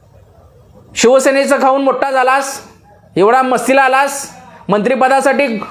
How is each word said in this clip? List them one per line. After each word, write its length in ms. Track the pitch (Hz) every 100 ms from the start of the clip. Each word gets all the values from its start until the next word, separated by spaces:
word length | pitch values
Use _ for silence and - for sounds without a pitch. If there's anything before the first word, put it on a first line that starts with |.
| _ - - _ - _ - - - -
शिवसेनेचं 640 | 226 262 262 269 269 269
खाऊन 200 | 262 269
मोठा 280 | 269 254 277
झालास, 500 | 262 254 269 269 - - - _ - - -
एवढा 260 | 202 254
मस्तीला 400 | 254 240 - 269
आलास, 480 | 262 262 277 - - - - - -
मंत्रिपदासाठी 920 | 208 226 254 254 269 269 262 285 220 -